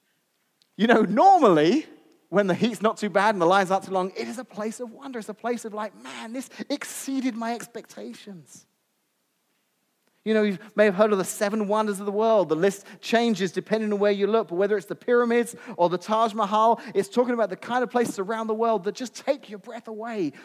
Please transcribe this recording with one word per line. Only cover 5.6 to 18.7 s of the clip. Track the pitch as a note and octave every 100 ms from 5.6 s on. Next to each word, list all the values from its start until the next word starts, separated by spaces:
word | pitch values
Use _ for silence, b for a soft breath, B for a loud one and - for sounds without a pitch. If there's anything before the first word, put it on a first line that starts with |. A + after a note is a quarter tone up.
of, | A3+
like, | G#3 G#3+ G3
"Man, | B3+ A#3+ A#3
this | B3+ - B B
exceeded | C#4+ - - - C4+ B3+ A3+
my | A3+
expectations." | A#3 - A3 - - A3+ A3+ G#3 F3+ C#3 - _ _ _ _ _ _ _ _ _ _ _ _ _ _ _ _
You | G#3
know, | A3
you | G#3 F3+ B
may | -
have | G#3+ F#3
heard | G#3+
of | G3
the |
seven | F3 - G#3 A3 G3+
wonders | G#3+ G#3+ G3
of | G3+
the |
world. | G3+ A3+ G#3+ D#3+
The | D#3
list | G3 G3 - G#3
changes | - A#3 A#3 F3+ F#3
depending | F#3+ - A3 G#3+
on | G3+
where | G#3
you | G3+ G3
look, | A3+ E3
but | F3
whether | G3 G#3
it's | -
the |
pyramids | E3 - A#3+ A#3+ A#3+ A#3 - B F3+
or | F3
the | F3
Taj | - A3 A3+
Mahal, | G#3+ G3 G#3+ A3+ A3 A#3
it's | F#3 G3
talking | A#3+ B3
about | A#3+ G3
the | F#3
kind | - B3
of | A#3+
places | A#3+ A3+ -
around | F#3+ A3+ A3
the |
world | G#3+ A#3